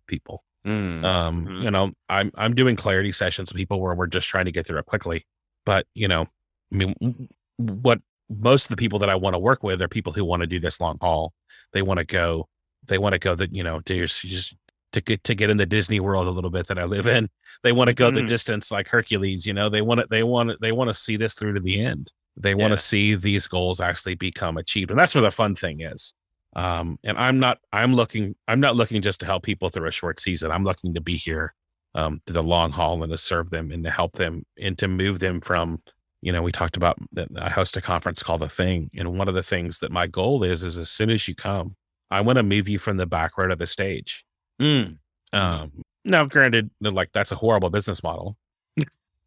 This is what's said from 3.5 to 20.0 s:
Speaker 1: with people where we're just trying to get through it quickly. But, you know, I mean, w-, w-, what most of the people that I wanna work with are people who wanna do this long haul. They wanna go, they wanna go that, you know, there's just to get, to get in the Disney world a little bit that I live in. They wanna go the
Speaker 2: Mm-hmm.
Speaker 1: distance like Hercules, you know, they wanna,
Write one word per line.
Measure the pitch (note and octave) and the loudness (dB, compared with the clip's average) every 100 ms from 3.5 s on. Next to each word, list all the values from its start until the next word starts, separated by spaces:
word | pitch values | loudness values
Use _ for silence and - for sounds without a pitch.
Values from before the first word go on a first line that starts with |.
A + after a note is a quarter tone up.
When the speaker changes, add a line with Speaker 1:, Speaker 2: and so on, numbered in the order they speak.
Speaker 1:
with | F#2+ | -6
people | F2+ G2 | -4 -2
where | F#2 | -2
we're | F2+ F2 | -2 -2
just | F2+ - | -2 -2
trying | F#2 F2+ | -4 -4
to | |
get | D#2+ D#2 | -4 -4
through | D#2 | -6
it | - | -4
quickly. | A2 E2+ E2+ - _ _ _ | -6 -4 -8 -10 _ _ _
But, | - F#2+ - | 0 0 0
you | - G2 | -2 0
know, | E2 D#2+ _ _ _ _ | 0 -2 _ _ _ _
I | G2 | -2
mean, | F#2+ - | -2 -2
w-, | B2 A#2+ B2+ _ _ - | -4 -4 -12 _ _ -8
w-, | A2+ G2+ | -6 0
what | B2+ A#2 - _ - | 2 2 -2 _ -12
most | G#2 A#2 C3+ | 0 4 4
of | - | 2
the | G#2+ | -2
people | G#2+ G2+ | -2 2
that | G2+ | 2
I | |
wanna | F#2+ F#2+ F2+ | 2 2 2
work | G#2+ C3 | 2 0
with | G2+ F#2 | 0 -2
are | F2+ | -2
people | A2 F#2 | -4 -4
who | F#2 | -4
wanna | F2 F2 E2+ | 0 0 -2
do | F2+ | -2
this | E2 - | -4 -2
long | E2 D#2 | -4 -2
haul. | F2+ D#2+ E2 - _ - _ | 0 0 -2 -10 _ -20 _
They | G2 | -2
wanna | F#2+ F2+ | 0 0
go, | D#2+ F#2 E2+ E2 - _ _ _ - | 0 0 0 -2 -6 _ _ _ -2
they | F#2+ | 0
wanna | G2+ F#2 | 2 2
go | F#2+ F2 | 0 0
that, | F#2 | -2
you | G2 | -4
know, | F2 D#2+ - | -4 -4 -4
there's | F2+ E2+ - | -2 -2 -4
just | F2+ F2+ - - _ _ _ | -6 -8 -8 -14 _ _ _
to | - | -4
get, | - G#2 | -2 -2
to | - G2+ | -2 2
get | G#2+ | 4
in | G#2 | 4
the | F#2 | 2
Disney | G#2+ G2 G#2 | 2 2 0
world | G2 F#2+ F2+ | 2 0 0
a | |
little | F2+ F2+ | -2 -4
bit | F2 E2 | -4 -4
that | F2+ | -4
I | |
live | F2 G2+ A2 | -2 0 2
in. | B2 G#2+ - - - | 2 0 -6 -20 0
They | B2 | 4
wanna | A#2+ B2 | 6 6
go | A#2+ A#2+ | 6 4
the | A#2+ | 4
Speaker 2:
Mm-hmm. | A2+ | 2
Speaker 1:
distance | A#2 - G#2 - | 0 0 -4 -2
like | G2+ - | -4 2
Hercules, | A#2 - G2+ G2 F#2+ G#2+ | 0 2 0 0 -2 -2
you | |
know, | G2+ G#2 | 0 0
they | G#2+ | 2
wanna, | A2 A#2+ | 2 2